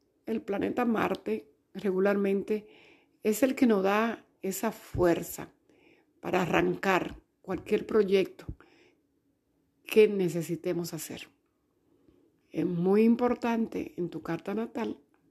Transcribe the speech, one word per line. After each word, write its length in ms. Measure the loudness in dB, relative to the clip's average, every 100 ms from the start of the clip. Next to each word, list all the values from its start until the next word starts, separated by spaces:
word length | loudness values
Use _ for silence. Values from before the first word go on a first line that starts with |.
| _ _ -8
el 120 | -6
planeta 420 | -4 -2 -2 0
Marte 680 | 0 0 0 -2 -6 -6 -8 _ _
regularmente 920 | -6 -2 0 2 2 0 0 -2 -6 -6 -20 -20 _ _ _
es 200 | -2 2
el 120 | 2
que 120 | 4 4
nos 160 | 4
da 420 | 2 2 0 -4 -14 _
esa 280 | -8 -4 -6
fuerza 840 | -6 -6 2 2 2 -2 -12 -14 _ _ _ _ _ _ _
para 220 | -4 -2
arrancar 760 | 2 2 2 0 0 0 -2 -10 _ _
cualquier 440 | -8 -8 -2 -2 0
proyecto 600 | 2 4 2 2 -6 -16 -16 -18 _ _ _ _ _ _ _ _ _ _ _
que 220 | 0 4 6
necesitemos 840 | 4 -2 -2 -4 -6 -4 -6 -6
hacer. 340 | -8 -12 -14 -18 _ _ _ _ _ _ _ _ _ _ _ _
Es 140 | -4
muy 380 | -2 0 2 6
importante 920 | 6 4 2 0 -2 -2 -2 -4 -8 -6
en 120 | -8
tu 140 | -6
carta 320 | -6 -6 -6
natal 440 | -6 -6 -6 -6 -8 _ _ _